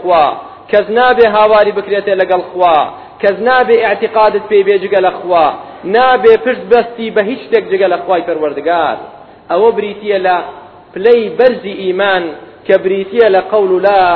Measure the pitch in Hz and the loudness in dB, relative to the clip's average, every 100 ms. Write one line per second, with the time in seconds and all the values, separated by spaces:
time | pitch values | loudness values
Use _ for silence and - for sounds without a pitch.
0 | 175 165 143 - - - - 208 202 226 | 0 2 2 -2 -12 -20 -2 -2 0 0
1 | 254 233 226 208 214 214 202 202 196 202 | 2 4 4 4 4 4 2 0 -4 -4
2 | 196 190 180 180 175 180 175 151 135 - | -2 -2 0 -2 -4 0 2 2 0 -6
3 | - - 202 185 233 254 233 226 220 202 | -20 -4 -2 0 0 0 2 2 2 -2
4 | 220 220 214 202 196 208 190 196 190 196 | -2 0 2 0 0 0 2 0 0 0
5 | 185 - 175 175 147 - - - 170 220 | 0 -2 -2 0 0 -2 -12 -14 -2 0
6 | 262 254 226 220 233 247 185 240 233 - | 2 4 4 4 2 -4 0 0 0 -6
7 | 226 208 202 262 - 220 175 190 190 175 | -6 -4 -4 -6 -2 -2 0 0 0 -2
8 | 175 180 170 156 151 139 143 170 151 - | -2 -2 -2 -4 -4 -4 -4 -2 -2 -4
9 | - - - - - 175 226 202 208 202 | -10 -20 -20 -18 -6 0 2 0 -4 -8
10 | 208 196 185 175 156 - - - - 185 | -4 -2 0 -2 -4 -14 -20 -20 -18 -2
11 | 208 240 208 156 254 202 185 196 185 180 | 2 2 2 0 0 0 -8 -8 -4 -2
12 | 202 185 170 147 - - - 190 185 196 | 0 -2 -4 -10 -18 -12 -2 0 0 -4
13 | 190 233 220 190 180 214 190 180 190 202 | -2 2 2 2 0 0 0 0 2 2
14 | 180 | 2